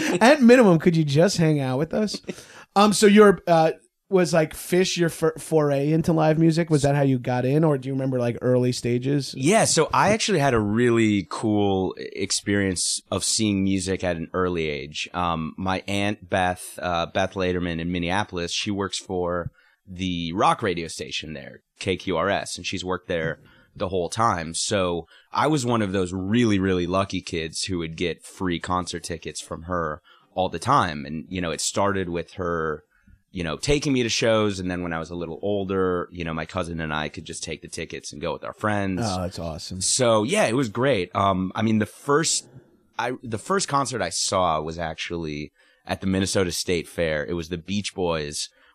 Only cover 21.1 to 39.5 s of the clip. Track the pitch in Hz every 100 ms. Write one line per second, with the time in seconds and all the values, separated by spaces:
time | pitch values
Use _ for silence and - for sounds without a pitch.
21.1 | - 78 71 65 - _ _ 101 90 95
22.1 | 82 95 90 - - 87 95 90 90 -
23.1 | 85 80 76 - _ _ - 95 92 85
24.1 | - 113 90 80 82 - 104 90 85 -
25.1 | - _ 95 135 156 120 117 101 95 90
26.1 | 95 95 117 113 101 95 92 87 92 101
27.1 | 92 - 85 80 - - 90 82 80 87
28.1 | 78 - - 92 82 - 90 87 87 -
29.1 | 82 80 - - 82 82 90 78 76 _
30.1 | _ _ 92 92 85 123 139 92 76 69
31.1 | 78 - 90 85 73 - 104 101 98 87
32.1 | 85 80 - 87 85 80 76 - _ _
33.1 | _ _ 90 82 71 - 147 147 131 113
34.1 | - 117 110 107 95 92 90 87 82 82
35.1 | 87 80 80 101 101 95 95 92 90 -
36.1 | 90 82 80 80 92 85 82 80 76 76
37.1 | - 80 80 - 76 80 - 80 76 -
38.1 | 73 80 69 57 - 107 104 98 90 113
39.1 | 92 90 - 82